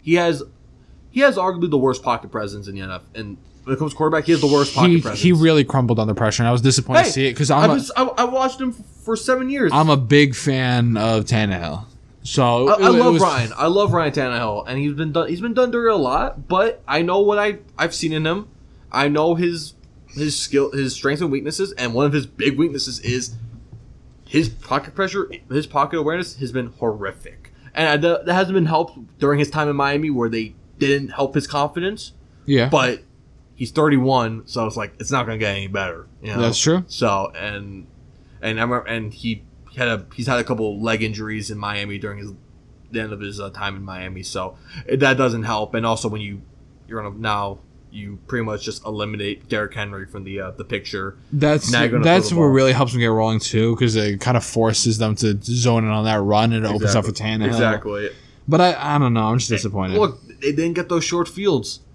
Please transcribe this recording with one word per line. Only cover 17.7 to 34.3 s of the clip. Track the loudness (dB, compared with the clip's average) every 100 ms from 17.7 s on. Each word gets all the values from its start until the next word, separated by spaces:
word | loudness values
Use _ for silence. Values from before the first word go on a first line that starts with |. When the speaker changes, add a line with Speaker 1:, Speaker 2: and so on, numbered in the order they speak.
| -4
Speaker 1:
I've | -4
seen | -2 -4
in | -2 -2
him. | -4 -8 -20 -20 -20 -6
I | 0 2
know | 2 2 2
his, | 0 -4 -12 -18 -20 -20 -18
his | -6 -4 -4
skill, | 0 0 0
his | -2 -4 -2
strengths | -2 0
and | -2
weaknesses, | -2 -4 -4 -6
and | -4 -2
one | 2 2
of |
his | 2 -4
big | -2 -2 2
weaknesses | 0 0 -8 -6
is | -4 -4 -4 -12 -14 -16 -20 -20 -20 -20 -20 -20 -2
his | 0 0
pocket | -6 -4 -4 -4 -4
pressure, | -4 -2 -6 -10 -6
his | -4 -2
pocket | -2 -2 0
awareness | -2 -2 -6 -8
has | -6
been | -6 -8 -4
horrific, | -4 -2 -8 -10 -20 -20 -20 -20 -10
and | -2 2
I, | 2
that, | 2 0 0
that |
hasn't | 0 2
been | 2 2
helped | 0 -2 -8 -20 -2
during | 0 2
his | 0
time | 0 -2
in | 0
Miami, | 0 0 0
where | 0 0
they | -2 -6 -12 -20 -2
didn't | 0 0 -2
help | -4 -2 -2
his | -2
confidence. | -2 -2 -2 -6 -6 -14 -20 -20 -14 0
Speaker 2:
Yeah. | 2 4
Speaker 1:
But | 4 2 -2 -12 _ -20 -20 _ -10
he's | -4
thirty-one, | 2 4 4 4 2 0